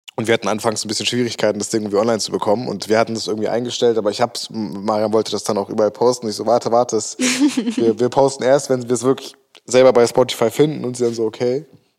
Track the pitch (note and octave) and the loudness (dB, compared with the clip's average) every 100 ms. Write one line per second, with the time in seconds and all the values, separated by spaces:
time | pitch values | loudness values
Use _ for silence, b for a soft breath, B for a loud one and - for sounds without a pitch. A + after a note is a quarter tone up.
0 | - - A2 A2+ G2 G#2+ A#2 G#2+ G#2+ - | -14 -6 0 0 0 -2 -2 -2 -6 -4
1 | G#2 A#2+ A#2+ - G#2+ G#2 G2+ A#2 G#2+ G2+ | -2 -2 -2 0 0 0 -2 -4 0 0
2 | A2+ A2+ - F#2+ A2 G#2+ B2+ G2+ G2+ A2 | 2 0 -2 -4 0 0 -2 -6 0 0
3 | A2+ A2 - G#2+ G#2 A2+ B2 - A#2+ A2+ | 0 -2 -6 -4 -2 -4 -4 0 0 2
4 | G#2 G2+ A#2+ - - A2 G#2 G2 G#2 G#2+ | 0 0 -2 -4 -10 -8 -8 -6 -2 0
5 | G#2+ A2 G#2 G#2 - G#2 G2 A2 G#2+ - | 2 0 0 -6 -4 -4 -2 0 0 2
6 | A#2+ B2 A2+ G#2 A2 A#2 A#2 A#2 B2 A2 | 0 0 -6 -4 0 0 2 2 2 -2
7 | - - B3+ B3+ C#4+ B3+ A3+ A3+ A#3 G#3+ | -4 -4 -2 2 0 0 -4 0 0 2
8 | B2 C#3 C3+ - A#2+ C#3+ - C3 A#2 B2 | 0 4 2 2 2 2 2 -2 0 0
9 | B2 C3 - - _ _ - B2+ C3 B2 | 0 0 -4 -18 _ _ 0 6 8 6
10 | A#2 - B2 - A2+ - D3+ C#3 B2 B2 | 4 4 0 0 -2 2 2 2 -6 -2
11 | A#2+ A#2 A2 - B2 C3 D#3 - _ | -2 0 -4 -2 -2 -2 -6 -20 _